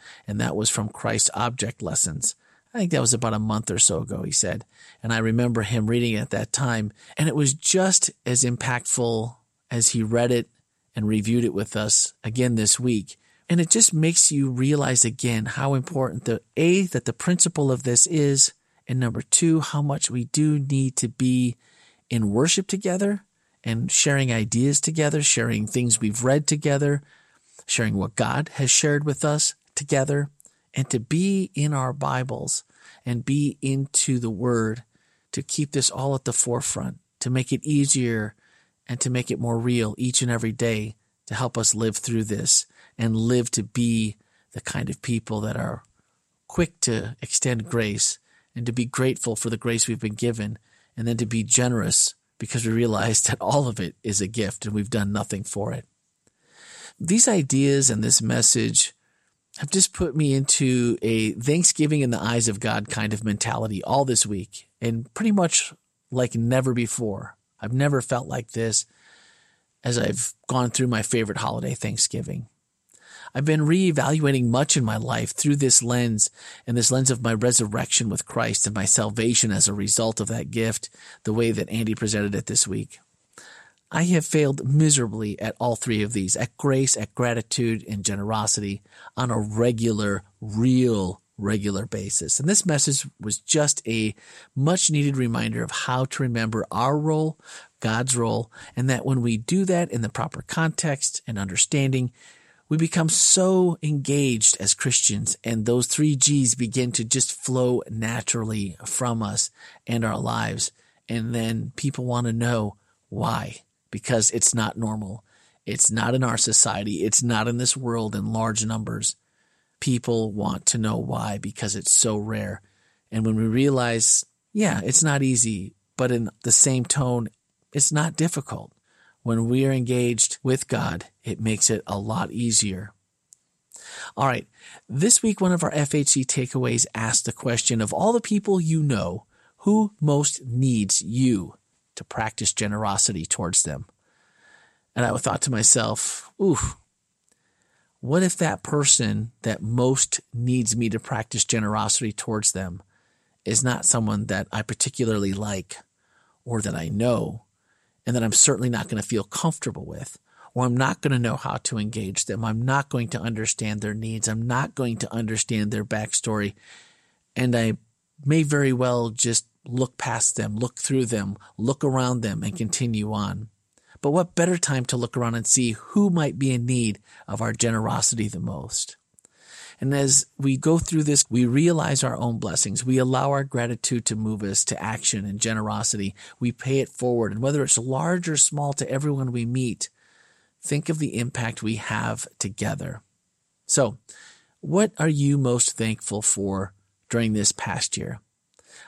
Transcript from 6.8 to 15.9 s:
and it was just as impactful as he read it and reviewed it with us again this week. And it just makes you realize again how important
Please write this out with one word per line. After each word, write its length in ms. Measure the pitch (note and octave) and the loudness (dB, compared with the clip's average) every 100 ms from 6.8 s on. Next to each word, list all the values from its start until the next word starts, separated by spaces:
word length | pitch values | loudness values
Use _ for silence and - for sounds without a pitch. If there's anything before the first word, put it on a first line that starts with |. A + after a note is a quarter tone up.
| G#2 - - - | -4 -8 -12 -2
and 100 | D#3 | 0
it 80 | C3+ | 2
was 180 | C#3 | 2
just 580 | C#3 - F#3 F#3+ F#3 - - - | 0 2 2 4 4 2 -4 -2
as 180 | A#2+ | 2
impactful 920 | A#2+ A#2+ - B2 - - A#2 A2+ A#2 - _ _ - | 2 0 -2 -2 -2 0 0 0 -2 -8 _ _ -6
as 200 | A#2 - | 0 2
he 140 | A#2 | 2
read 280 | G#2+ A#2 A#2+ | 2 2 4
it 180 | A#2+ A2 _ _ _ _ - | 2 -2 _ _ _ _ -4
and 120 | G#2+ | 0
reviewed 360 | A2 G#2 A#2+ | 0 2 2
it 100 | A#2 | 2
with 220 | D#2+ G2 G#2+ | 0 -4 -2
us 380 | G#2+ - - - | 0 2 0 -4
again 320 | A2+ A#2 B2 A2+ | -6 0 2 2
this 240 | G#2 - | 2 2
week. 380 | B2 A2 - - _ _ - | 2 0 -2 -12 _ _ 0
And 100 | F3 | 2
it 100 | E3 | 4
just 240 | A3+ A3 | 4 4
makes 380 | D#3 D#3+ E3+ - | 4 4 4 4
you 180 | C#3+ C3+ | 4 0
realize 540 | B2 C3 D3 C3 B2 | 2 2 2 2 2
again 420 | A2+ A2 B2 A2+ G#2+ | 2 2 0 0 -2
how 280 | - C#3 | -2 0
important 520 | C3+ B2+ | 0 0